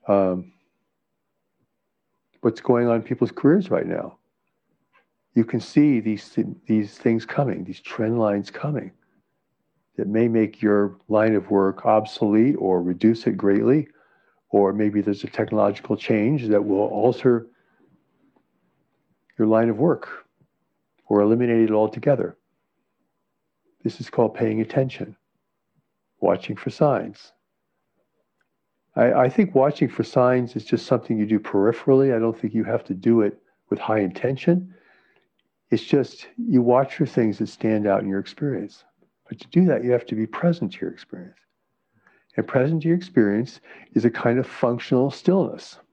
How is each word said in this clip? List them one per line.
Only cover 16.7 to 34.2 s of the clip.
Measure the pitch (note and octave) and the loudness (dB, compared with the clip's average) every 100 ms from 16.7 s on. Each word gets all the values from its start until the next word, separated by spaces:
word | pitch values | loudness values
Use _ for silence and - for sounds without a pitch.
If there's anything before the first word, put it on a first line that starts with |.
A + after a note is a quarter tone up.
| F#2+ G#2 | 0 0
alter | - A#2 A#2+ C3 A#2 A#2 _ _ _ _ _ _ _ _ _ _ _ _ _ _ _ _ _ _ - | 0 0 2 2 0 -2 _ _ _ _ _ _ _ _ _ _ _ _ _ _ _ _ _ _ -2
your | A2 | 2
line | A2+ A#2 | 4 2
of | G#2 | 0
work | E3 C3 - - _ _ _ _ _ _ _ _ _ | 0 -2 -6 -18 _ _ _ _ _ _ _ _ _
or | G#2 | 2
eliminate | G#2 A#2 B2 A#2 A2 | 4 2 2 2 2
it | |
altogether. | G#2+ G#2+ A2+ D3+ C3+ - - _ _ _ _ _ _ _ _ _ _ _ _ _ _ | 2 0 -2 0 0 -2 -8 _ _ _ _ _ _ _ _ _ _ _ _ _ _
This | - - | -10 -8
is | - | -8
called | - A2+ | 0 0
paying | - A2+ A2 | 0 -2 -2
attention, | A2 C#3 C3 - - - _ _ _ _ _ _ _ _ _ _ | -2 -2 -2 -6 -14 -16 _ _ _ _ _ _ _ _ _ _
watching | F#2 F#2 - G#2+ | -2 -2 -4 -10
for | - | -10
signs. | - D3+ A#2 D#2 - - _ _ _ _ _ _ _ _ _ _ _ _ _ _ _ _ - | 0 0 0 -4 -16 -20 _ _ _ _ _ _ _ _ _ _ _ _ _ _ _ _ 0
I, | A#2+ | 2
I | C3 B2+ | 2 0
think | - F#3 | 0 0
watching | C3+ C3+ - C3+ | 2 0 0 -4
for | - | -2
signs | - C#3 B2 B2+ A#2+ A2 | -4 0 2 0 -2 -8
is | - | -4
just | C3+ - | -4 0
something | B2 - A2 | -2 -2 -4
you | G#2+ | 0
do | G#2+ | -2
peripherally. | G#2 G2+ G2+ A2+ - C3+ C3+ A#2 | 0 2 2 0 2 4 4 2
I | |
don't | A2+ A2 | -2 -2
think | G#2+ | -4
you | A2 | -4
have | G#2 A2+ - | -2 -4 -4
to | |
do | F#2 A2+ A#2 | -2 2 4
it | G#2 - _ _ _ | 2 -2 _ _ _
with | G2+ | -6
high | - A2 | -2 0
intention. | F#2+ - | -2 -2